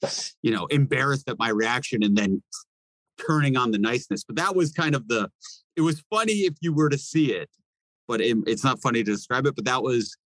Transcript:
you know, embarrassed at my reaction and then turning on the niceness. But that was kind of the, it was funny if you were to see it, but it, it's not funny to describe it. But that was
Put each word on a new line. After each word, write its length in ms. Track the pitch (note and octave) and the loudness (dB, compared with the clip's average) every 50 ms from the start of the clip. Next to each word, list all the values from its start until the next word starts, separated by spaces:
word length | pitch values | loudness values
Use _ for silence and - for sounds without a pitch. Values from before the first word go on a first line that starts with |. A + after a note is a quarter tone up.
| - - - - - - - _ | -8 -6 -6 -6 -10 -10 -10 _
you 80 | - C3+ | -2 0
know, 160 | A2 G2+ F2 | 0 0 -2
embarrassed 600 | - D3 C#3+ C#3 - C#3+ B2+ C3 C#3 C#3 C3+ - - | 0 2 2 2 2 2 0 2 0 0 -2 -4 -6
at 80 | A#2+ G2+ | -4 -2
my 100 | A2 A#2 | 0 0
reaction 540 | A2 G#2 A2+ A2+ B2 B2 - - - A2 | 0 0 0 0 0 -2 -2 -2 -2 0
and 140 | G#2 G#2 G2+ G#2+ | 2 4 4 4
then 240 | G#2 F#2+ G2 F#2+ - - - - - _ _ _ _ _ _ _ _ _ _ - - | 2 2 0 -2 -4 -8 -18 -18 -18 _ _ _ _ _ _ _ _ _ _ -10 -2
turning 300 | - D#3 D3+ C#3+ C#3 C3 | 0 0 2 2 2 2
on 140 | B2+ B2 A#2 | 2 2 0
the 80 | G#2+ G2+ | 2 2
niceness. 460 | G#2 A2+ A#2+ B2 - - - - - | 2 2 0 -2 -2 -4 -6 -6 -6
But 120 | - A#2 | -6 -4
that 180 | C3 E3+ G3 F#3+ | -2 0 0 2
was 180 | F#3 E3+ D3+ | 2 2 0
kind 220 | - - E3 D3+ D3 | 0 -2 0 0 0
of 140 | C3+ A2+ G#2+ | 0 0 0
the, 220 | A#2+ A2 G2+ - _ _ - - - - _ _ - | 0 0 0 -2 _ _ -20 -20 -20 -20 _ _ -2
it 60 | E3+ | 0
was 200 | D#3 E3 D#3 D#3 - - | 0 0 0 -2 -6 -4
funny 220 | G#3+ G#3+ A3+ A3 G#3+ G#3 G3 | -2 -2 0 0 0 0 0
if 80 | F3+ D3+ - | 0 -2 -2
you 120 | E3 E3+ | -4 -2
were 160 | D3+ D3 D#3 D3+ | 2 2 2 2
to 100 | C#3+ C#3 | 2 -2
see 340 | - - - D#3+ D3+ C3+ | -4 -2 0 0 2 2
it, 160 | G#2 F2+ D#2 - _ _ _ _ _ _ _ _ _ _ _ - | 0 -4 -6 -10 _ _ _ _ _ _ _ _ _ _ _ -4
but 120 | A#2 A2 | -2 0
it, 160 | - A2+ A#2 A2 - | 2 2 2 2 0
it's 180 | - A2+ G#2+ - | 0 -2 0 2
not 160 | C3+ B2 - | 0 0 0
funny 220 | - C3 A#2 A#2 A2 | 0 0 0 0 0
to 60 | G#2 | 0
describe 340 | G#2 G2 - - B2 B2+ C3 | -2 -2 -2 -4 -2 0 0
it. 80 | C#3+ - | 0 -2
But 100 | - G#2 | -2 -2
that 160 | B2+ B2+ B2+ | -2 -2 0
was 340 | G#2+ C3 B2 A#2+ G#2 - - _ _ | 0 0 0 0 -2 -4 -8 _ _